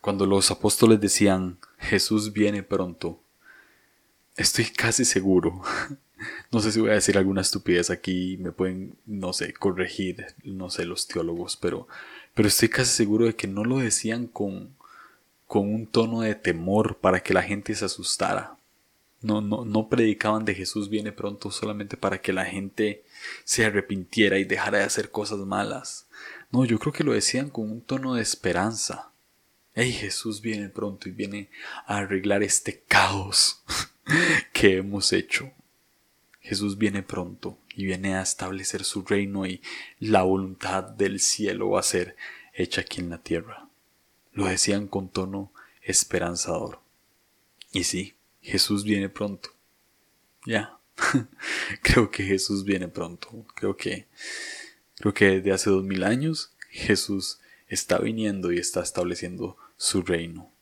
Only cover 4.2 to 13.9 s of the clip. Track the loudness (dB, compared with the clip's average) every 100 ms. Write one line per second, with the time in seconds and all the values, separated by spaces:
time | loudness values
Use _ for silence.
4.2 | _ -2 0 2 0 0 0 2 2 2
5.2 | 6 6 4 -2 -6 -4 -4 -10 _ _
6.2 | -12 -12 -2 0 2 2 4 4 6 4
7.2 | 4 2 0 -2 2 2 2 -2 -2 -2
8.2 | -2 -4 -8 -2 -2 -2 -10 -14 -10 -6
9.2 | -4 -4 -6 -2 -2 0 -4 -2 -4 -4
10.2 | -12 -16 -12 -10 -8 -6 -6 -4 -4 -4
11.2 | -2 -4 -6 -4 -2 -4 -10 -18 -18 -20
12.2 | -10 2 4 6 4 4 2 4 4 4
13.2 | 4 2 -4 -2 0 0 0